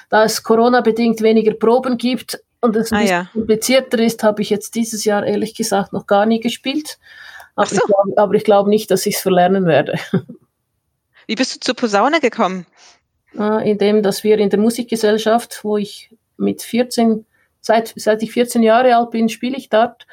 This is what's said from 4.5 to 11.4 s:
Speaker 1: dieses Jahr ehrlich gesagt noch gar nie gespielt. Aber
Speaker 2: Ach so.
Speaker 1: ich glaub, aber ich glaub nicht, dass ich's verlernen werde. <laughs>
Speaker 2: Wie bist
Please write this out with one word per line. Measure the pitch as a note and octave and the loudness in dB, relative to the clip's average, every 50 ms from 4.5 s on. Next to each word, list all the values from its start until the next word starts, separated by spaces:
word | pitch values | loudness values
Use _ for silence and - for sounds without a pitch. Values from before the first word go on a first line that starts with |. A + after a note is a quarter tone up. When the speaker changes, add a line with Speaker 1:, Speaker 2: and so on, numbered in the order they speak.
| G#3+ G3+ - - - | -2 -4 -4 -6 -6
Speaker 1:
dieses | A3+ A#3 A3+ A3 G#3 - | -6 -6 -4 -6 -4 -2
Jahr | G#3+ G#3 G#3 - | -2 -2 0 0
ehrlich | - G#3 G3+ G#3+ G#3+ - | -2 -2 -2 -4 -6 -6
gesagt | - A3+ - G3 G3 G3 - - | -6 -4 -2 -2 -2 -2 -4 -8
noch | F3+ - | -10 -2
gar | - G3+ G3+ G#3 | 0 2 2 4
nie | A3 A3+ A3+ | 2 0 0
gespielt. | A3 A#3+ A#3 - - C4 C#4 D4+ D4+ - - - _ - - - - - - - - - _ | -2 -4 -6 -6 -6 -6 -6 -6 -6 -8 -12 -18 _ -20 -20 -20 -20 -20 -20 -20 -20 -8 _
Aber | - G#3 | -4 -2
Speaker 2:
Ach | - | 0
so. | G3+ | 0
Speaker 1:
ich | G3+ A#4 | 0 0
glaub, | - G3 G3 G3+ G3 - | 2 2 2 0 0 0
aber | - G#3 F#3+ G#3 | 0 2 2 2
ich | G#3 G#3+ | 0 2
glaub | G#3+ G3+ G3+ G3+ | 2 2 4 4
nicht, | G3+ G#3 A3 A3 - | 2 2 0 0 0
dass | F#3+ F#3+ - | -2 -2 0
ich's | G#3 F#3+ - | -2 -4 -4
verlernen | - F#3+ F#3 F3+ F3+ F3+ G3 G3 F#3 | -2 0 2 4 4 4 2 2 2
werde. | E3 D3+ C3+ D3+ - - D#3 - - | 2 2 2 2 0 -4 -8 -6 -4
<laughs> | - - - - - - _ _ _ _ _ _ _ _ _ _ _ _ _ _ _ _ _ | -4 -4 -4 -6 -14 -20 _ _ _ _ _ _ _ _ _ _ _ _ _ _ _ _ _
Speaker 2:
Wie | - G#3+ | -8 -4
bist | A#3 | -4